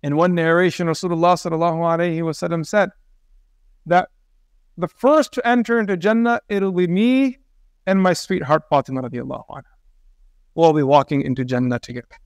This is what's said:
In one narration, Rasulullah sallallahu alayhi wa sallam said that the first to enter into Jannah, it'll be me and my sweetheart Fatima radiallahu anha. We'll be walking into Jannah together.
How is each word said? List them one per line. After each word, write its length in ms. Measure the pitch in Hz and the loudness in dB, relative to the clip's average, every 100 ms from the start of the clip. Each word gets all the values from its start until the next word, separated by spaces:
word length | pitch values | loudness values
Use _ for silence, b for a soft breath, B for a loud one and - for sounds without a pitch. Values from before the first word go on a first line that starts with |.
In 140 | 147 147 | -2 0
one 180 | 175 175 | 2 2
narration, 520 | 165 165 180 - 170 | 2 2 2 0 -4
Rasulullah 480 | 156 180 170 175 175 | -4 -4 0 2 2
sallallahu 440 | 180 160 170 160 | -2 -2 -2 -2
alayhi 440 | 170 165 175 160 | -2 -2 -2 -2
wa 80 | 165 | -4
sallam 340 | 156 170 165 151 | -6 -4 -4 -2
said 240 | 214 190 _ _ _ _ _ _ _ _ _ - | 0 0 _ _ _ _ _ _ _ _ _ 0
that 240 | 175 - _ _ _ _ _ _ - | 0 0 _ _ _ _ _ _ -10
the 100 | 170 | -10
first 460 | _ 247 311 285 | _ 2 4 2
to 140 | - 233 | -2 0
enter 320 | 247 226 233 | 0 0 -2
into 180 | 202 185 | -2 -2
Jannah, 440 | 185 226 233 233 _ | 0 0 0 -2 _
it'll 220 | 202 196 | -2 -2
be 160 | 180 180 | 0 0
me 520 | 180 233 262 269 247 _ _ _ _ - | 2 2 2 0 -4 _ _ _ _ -2
and 160 | 190 | 2
my 120 | 185 | 2
sweetheart 500 | 170 - 190 135 156 - | 0 -2 -4 0 -2 2
Fatima 320 | 147 131 131 | -2 0 -8
radiallahu 460 | 131 120 131 123 - | -8 -10 -10 -12 -12
anha. 140 | - - _ _ _ _ _ _ _ _ - | -18 -20 _ _ _ _ _ _ _ _ 2
We'll 180 | 165 | 4
be 100 | 151 | 4
walking 380 | 135 143 135 143 | 4 4 4 -2
into 240 | 139 127 127 | -2 -4 -2
Jannah 340 | 127 127 120 | -2 -2 -4
together. 280 | - 123 117 - | -8 -16 -16 -20